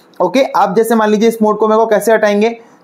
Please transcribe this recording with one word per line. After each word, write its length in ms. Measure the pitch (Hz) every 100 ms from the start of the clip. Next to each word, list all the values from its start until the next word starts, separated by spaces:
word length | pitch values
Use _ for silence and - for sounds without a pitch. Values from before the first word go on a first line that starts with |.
| _ -
ओके, 180 | 180 247
अब 340 | 277 170 202
जैसे 200 | 185 226
मान 160 | 226 214
लीजिए 180 | 214 226
इस 140 | 226
mode 160 | 214 214
को 100 | 220
मेरे 100 | 220
को 80 | 226
कैसे 260 | 208 214
हटाएंगे, 480 | 220 214 202 226 226 - _